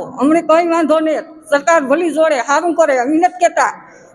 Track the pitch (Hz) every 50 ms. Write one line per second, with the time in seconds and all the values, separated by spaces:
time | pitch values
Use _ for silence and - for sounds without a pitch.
0 | 165 135 - - 254 294 320 339 330 311 311 339 349 339 330 339 320 277 311 320
1 | 311 311 302 226 - - - - - - 285 285 285 381 339 320 277 240 277 339
2 | 359 330 269 311 320 320 294 247 233 277 277 311 339 339 302 330 320 294 269 254
3 | 233 277 311 320 359 359 359 - 349 320 - 302 254 208 - - - - - -
4 | - -